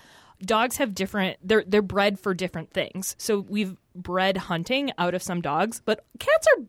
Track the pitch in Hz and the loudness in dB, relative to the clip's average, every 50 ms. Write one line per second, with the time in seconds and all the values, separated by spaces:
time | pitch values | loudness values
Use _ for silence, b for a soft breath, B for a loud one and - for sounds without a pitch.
0 | b b b b b b b b 190 185 220 220 233 254 - - 285 220 190 - | b b b b b b b b -4 0 2 2 2 0 0 -2 -2 -4 -2 -4
1 | 196 190 - 208 185 185 - - - 185 220 214 - 185 202 214 208 180 185 202 | -4 -4 -2 -2 -2 -2 -4 -6 -2 2 2 2 4 4 4 2 2 2 0 2
2 | 202 208 202 - - 208 185 175 185 170 - 165 160 - - 190 147 - - 185 | 2 2 0 0 -2 -4 -2 -2 -4 -6 -6 -8 -12 -6 -4 -4 -4 -4 -6 -8
3 | 190 - - - - - 214 202 190 - 202 214 202 190 190 - _ _ _ 185 | -8 -8 -8 -6 -2 -2 0 0 -2 -2 -2 -2 -2 -2 -6 -10 _ _ _ -14
4 | 180 185 180 185 185 196 190 190 - - 180 165 170 - 254 277 285 269 - - | -8 -4 -2 0 2 2 0 0 -2 -2 -2 -4 -2 -2 -2 0 0 -2 -2 -2
5 | 175 175 175 180 - - 175 175 165 143 143 160 190 226 226 - - - 220 - | -2 0 0 -2 -4 -4 -4 -4 -2 -2 0 0 0 -2 -2 -6 -2 -2 -2 -2
6 | - _ _ - - - 605 640 - 640 554 359 233 | -2 _ _ -6 0 2 4 6 6 6 4 4 2